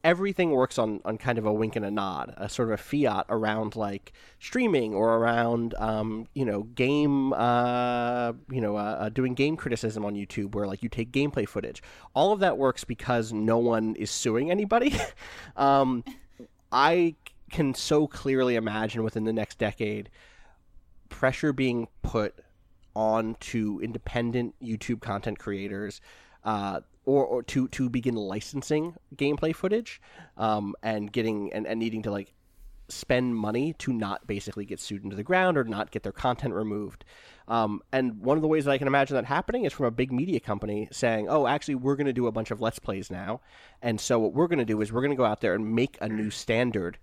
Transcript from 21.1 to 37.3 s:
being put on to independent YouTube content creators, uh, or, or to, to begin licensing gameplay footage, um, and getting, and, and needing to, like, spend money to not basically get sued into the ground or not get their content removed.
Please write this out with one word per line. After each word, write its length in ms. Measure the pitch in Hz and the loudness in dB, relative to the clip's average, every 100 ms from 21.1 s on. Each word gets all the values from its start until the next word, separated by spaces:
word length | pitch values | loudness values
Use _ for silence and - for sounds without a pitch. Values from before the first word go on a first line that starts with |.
| - 131 135 151 | 0 0 2 0
being 360 | 135 131 120 117 - | 2 2 2 -4 -6
put 360 | - 113 104 - _ _ _ _ - | -2 0 0 -6 _ _ _ _ -10
on 420 | 104 110 110 113 117 | 0 2 2 0 -6
to 400 | - 117 107 98 | -4 -2 -2 -2
independent 720 | 113 113 - 123 120 123 120 - | -6 -6 -4 -2 0 0 -2 -6
YouTube 380 | 120 107 - 113 | -6 -6 -4 -4
content 380 | - 101 110 104 | -4 -4 -4 -6
creators, 600 | - 98 101 101 104 - - - - - | -6 -6 -6 -6 -8 -12 -20 -20 -20 -10
uh, 360 | - 107 101 90 - _ | -4 -2 -2 -6 -10 _
or, 220 | - 139 135 | 2 2 4
or 160 | 123 | -2
to, 240 | 117 135 131 | 0 -2 -2
to 220 | - 127 | -2 -2
begin 240 | 123 123 | 0 -2
licensing 800 | 113 98 104 - 143 - 151 165 165 _ - | -4 -4 -6 -6 -10 -2 0 -2 -10 _ -2
gameplay 380 | 143 147 160 | -2 0 -2
footage, 460 | 160 185 214 226 - - - - - | -2 0 -2 -4 -18 -20 -20 -20 -4
um, 400 | 110 107 101 - | 0 0 -2 -6
and 300 | 110 107 104 | -4 -4 -2
getting, 400 | 120 113 104 101 | -2 0 -2 -4
and, 140 | 104 107 | -6 -4
and 140 | 113 | -2
needing 220 | 113 110 | -2 -2
to, 80 | 107 | -4
like, 200 | 101 98 _ _ - - - - | -4 -6 _ _ -20 -20 -20 -14
spend 480 | - - 127 127 113 | -14 0 2 2 0
money 360 | 107 117 151 | 0 0 -2
to 180 | 156 - | -4 -4
not 340 | 117 101 101 - | -2 -2 -6 -4
basically 380 | 101 101 104 | -6 -6 -10
get 160 | 104 - | -10 -10
sued 240 | - 101 | -8 -8
into 100 | 104 | -8
the 80 | 98 | -8
ground 340 | 107 185 185 151 | 0 2 4 2
or 60 | |
not 300 | 113 104 - | 0 -2 -4
get 100 | 107 | -6
their 100 | 101 | -8
content 420 | - 127 127 135 | -2 -2 0 -2
removed. 500 | 95 107 104 104 - - - - | -2 -2 -4 -6 -12 -20 -20 -20